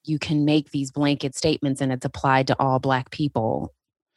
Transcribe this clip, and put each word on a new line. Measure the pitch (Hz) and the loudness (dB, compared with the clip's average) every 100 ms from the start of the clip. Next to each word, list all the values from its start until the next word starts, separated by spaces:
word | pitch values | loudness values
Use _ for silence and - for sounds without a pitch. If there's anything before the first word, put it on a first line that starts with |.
you | - 151 | -6 -4
can | - 151 | 0 0
make | 147 151 147 | 4 2 0
these | 143 135 | -4 -4
blanket | 143 143 143 143 | 0 0 0 -2
statements | - 160 156 147 135 | -2 -2 0 0 -2
and | 135 | -2
it's | 127 | -2
applied | 127 - 143 131 135 | -4 -2 2 2 2
to | 127 | 2
all | 135 131 | 2 2
Black | 135 131 127 | 2 0 -2
people. | - 147 - 110 65 - _ _ _ _ | -4 -2 0 0 -2 -4 _ _ _ _